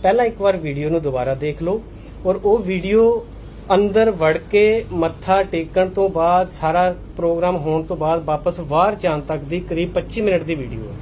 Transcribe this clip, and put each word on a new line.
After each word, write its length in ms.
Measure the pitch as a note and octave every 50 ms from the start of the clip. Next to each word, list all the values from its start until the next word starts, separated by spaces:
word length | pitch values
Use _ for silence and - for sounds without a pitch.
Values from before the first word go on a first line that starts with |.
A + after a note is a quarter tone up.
| -
ਪਹਿਲਾਂ 220 | F#3 G3+ A#3+ B3
ਇੱਕ 160 | A#3 A#3 -
ਵਾਰ 160 | G3 G3 F#3+ F3+
ਵੀਡੀਓ 320 | D#3 D3+ C#3 C#3+ D3+ D3+
ਨੂੰ 120 | D#3+ E3
ਦੁਬਾਰਾ 320 | D#3 D3 C3 B2+ B2 B2+ C3+
ਦੇਖ 280 | C3 C#3+ D3+ D3 D3+
ਲਓ 200 | E3 E3+ F#3+ A3+ A3 - - - - - - - -
ਔਰ 140 | F#3 F#3+ G3+ G3
ਉਹ 140 | G#3 G#3 A#3
ਵੀਡੀਓ 720 | G3+ F3+ F#3+ F#3 E3 F#3+ G3+ A3 A3+ A#3 A#3 A3+ A3+ - - - - - - - - - G3
ਅੰਦਰ 380 | F#3 G#3 G#3 G3 A3 A3 A3+
ਵੜ 260 | G#3 E3+ D#3+ D#3 D#3+ E3 - -
ਕੇ 340 | - G#3 G#3 G#3+ A3 A3+ A3 -
ਮੱਥਾ 520 | F3+ F3 E3 E3 D#3+ - - - F#3 G3 F#3+
ਟੇਕਣ 460 | F#3+ - E3 E3 D#3+ - F#3 F#3 F#3+
ਤੋਂ 200 | F#3 G3 G3 F#3+
ਬਾਅਦ, 400 | E3 D#3+ E3 E3+ F3 F3+ F#3 F3+
ਸਾਰਾ 460 | - - - D#3+ D#3+ F3 F3+ F#3 F3+ F3 - - - -
ਪ੍ਰੋਗਰਾਮ 400 | E3+ E3+ E3+ E3+ E3+ F3+ F3+ F3
ਹੋਣ 260 | C#3+ D#3 D#3 D#3+ D#3+
ਤੋਂ 140 | D#3+ F#3 D#3+
ਬਾਅਦ 260 | D#3 D#3 E3 E3+ D#3+
ਵਾਪਸ 360 | D3 D3+ D3 - F3+ F3 F3+
ਬਾਹਰ 360 | E3+ C#3 C#3+ D#3+ F3+ G#3 G#3+
ਜਾਣ 260 | G#3 - F3 D#3 D3
ਤੱਕ 200 | C#3 - D#3+ D3+
ਦੀ 180 | C#3 C#3 E3 F3+
ਕਰੀਬ 340 | F3 - E3+ E3 E3+ F3 F3
ਪੱਚੀ 280 | F3+ E3 - - A3+
ਮਿੰਟ 220 | A3 G#3 F#3 E3+ D#3+
ਦੀ 120 | D#3 E3
ਵੀਡੀਓ 240 | D3 C3 A#2 A2+ A2
ਹੈ। 160 | A2 G#2 G2+ -